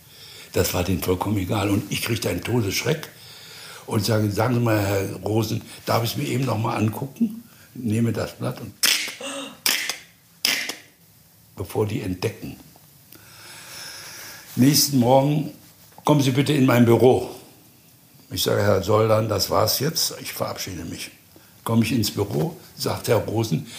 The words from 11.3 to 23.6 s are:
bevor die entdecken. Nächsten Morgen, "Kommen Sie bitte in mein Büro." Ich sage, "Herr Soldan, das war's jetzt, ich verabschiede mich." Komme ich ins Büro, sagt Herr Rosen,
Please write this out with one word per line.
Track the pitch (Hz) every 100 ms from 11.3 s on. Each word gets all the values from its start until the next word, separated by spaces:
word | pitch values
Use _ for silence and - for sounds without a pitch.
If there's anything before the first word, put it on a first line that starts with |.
| _ _ -
bevor | 95 - 107
die | 101
entdecken. | 101 90 117 - - - - - - - - - - - - - - - - - - - - - - -
Nächsten | 131 147 - 139
Morgen, | 117 135 143 151 147 - - - - - -
"Kommen | 143
Sie | 131
bitte | 127 143
in | 147 127
mein | 120 117
Büro." | 117 127 120 - - - - - _ - _ _ - -
Ich | 92
sage, | - 110
"Herr | 104 95
Soldan, | 90 107 110 107 110
das | 101 -
war's | 87 110 -
jetzt, | 143 - - -
ich | -
verabschiede | - - - - 87 85
mich." | 85 - - - - - -
Komme | - 113
ich | 113
ins | 135 104
Büro, | - 98 131 160 - - -
sagt | 117 101 -
Herr | 113
Rosen, | 92 104 113 147